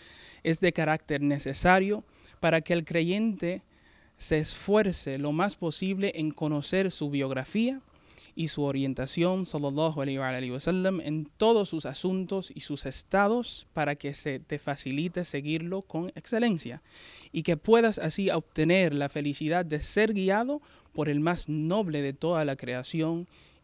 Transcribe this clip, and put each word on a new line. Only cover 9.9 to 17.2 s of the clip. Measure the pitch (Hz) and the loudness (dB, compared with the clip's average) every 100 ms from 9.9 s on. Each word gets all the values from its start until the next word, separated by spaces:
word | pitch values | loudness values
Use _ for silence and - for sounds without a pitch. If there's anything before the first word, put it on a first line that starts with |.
| 151 | 0
alayhi | 139 135 | -2 -2
wa | 131 | -2
alihi | 127 127 | -2 -4
wa | 127 | -4
sallam, | 165 185 185 190 | -2 0 0 -2
en | 147 156 147 _ | -4 -4 -6 _
todos | 214 233 196 | 4 4 2
sus | 160 127 | -4 -6
asuntos | 139 185 190 180 196 180 | -4 -2 -2 -2 -4 -6
y | 151 | -12
sus | - 147 | -8 -6
estados, | 135 - - 190 202 240 233 - - | -6 -8 0 2 4 2 -2 -10 -10
para | 170 147 147 | -2 -2 -2
que | 143 | -6
se | 143 151 135 | -6 -6 -6
te | - 147 | -6 -6
facilite | - 139 131 139 175 180 | -4 -6 -4 -4 -2 -4
seguirlo | 170 143 147 160 170 190 | -4 -4 -4 -4 -4 -6
con | - 160 180 | -6 -6 -6
excelencia | - - 226 233 170 - 120 - - - - | -8 -4 0 2 0 -4 -12 -16 -20 -20 -20